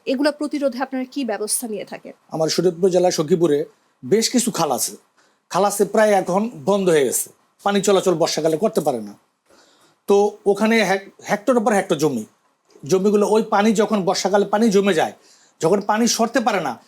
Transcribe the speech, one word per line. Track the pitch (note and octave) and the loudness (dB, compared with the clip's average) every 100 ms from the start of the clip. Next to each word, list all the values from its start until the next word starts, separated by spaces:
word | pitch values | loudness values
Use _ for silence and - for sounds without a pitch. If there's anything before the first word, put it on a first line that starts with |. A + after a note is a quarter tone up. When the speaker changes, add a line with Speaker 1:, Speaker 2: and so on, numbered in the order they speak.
| - | -4
Speaker 1:
এগুলো | C4 D4 | -2 -2
প্রতিরোধে | D4 D4+ D4 C#4 A#3+ | -2 -6 -4 -4 -4
আপনারা | C4 C4 B3+ | -6 -6 -8
কি | C#4+ A#3+ | -6 -6
ব্যবস্থা | G3+ G#3 - A#3+ | -6 -6 -6 -6
নিয়ে | G3+ - | -10 -10
থাকেন? | - - - _ | -14 -16 -20 _
Speaker 2:
আমার | D3+ D#3 | -4 -2
শরীয়তপুর | E3 F3 E3+ F#3+ | 0 0 2 2
জেলার | F3+ F3+ | 2 2
সখীপুরে | F3 D3+ F3 E3 C#3+ E3 _ _ _ B2+ | 0 0 0 2 0 -2 _ _ _ -2
বেশ | G3+ A3+ | 0 2
কিছু | B3+ A3+ | 0 -2
খাল | - D#3+ | -2 -2
আছে, | A#2+ - G2+ _ _ _ _ _ | -2 -4 -10 _ _ _ _ _
খাল | E3+ G3+ | 0 0
আছে | G3+ G3 | 0 0
প্রায় | A3 G#3+ | 2 4
এখন | G3 F3+ F3+ A3+ D#3+ C#3 | 2 2 -2 -2 -4 -2
বন্ধ | G3+ F#3 | 0 2
হয়ে | D#3 B2+ | 2 2
গেছে, | G#2 - _ _ _ | -2 -6 _ _ _
পানি | G3+ G3+ | -2 0
চলাচল | G3 G3 F#3+ | 2 2 2
বর্ষাকালে | E3 D#3+ - D#3+ D#3 | 0 -2 -2 -2 0
করতে | G#3+ - | -2 0
পারে | D3+ B2 | -2 -4
না। | G#2 - _ _ _ _ _ _ _ _ - | -8 -16 _ _ _ _ _ _ _ _ 0
তো | G3+ G#3 G#3 G3 | 2 2 0 -2
ওখানে | G3 A3 A3+ | 0 2 2
হেক-, | F#3 F#3+ - - - | 2 -2 -4 -16 -6
হেক্টর | G#3 - A#3+ | -2 0 0
উপর | G#3+ | 2
হেক্টর | G3+ F#3+ D#3+ | 0 0 0
জমি, | D3+ A#2+ G#2+ _ _ _ _ _ C3+ | 0 -2 -8 _ _ _ _ _ -2
জমিগুলো | F#3 G3+ G#3 G3 | 0 2 2 2
ওই | A3 | 0
পানি | A3 G#3 G#3+ | 2 2 2
যখন | G#3+ G#3 G#3+ | 2 0 0
বর্ষাকালে | F3+ F3+ F#3 G3+ G3+ | 0 -2 0 0 0
পানি | G#3 A3+ | 2 2
জমে | G3 G3+ | 2 2
যায়, | D#3+ A#2+ - _ _ _ _ | 0 -2 -6 _ _ _ _
যখন | D#3+ G3+ | 0 0
পানি | G3 G#3+ A#3 | 0 0 0
সরতে | - A3+ C4+ | 0 -2 0
পারে | A#3 G3+ | -2 -2
না, | D3+ A2+ | -4 -8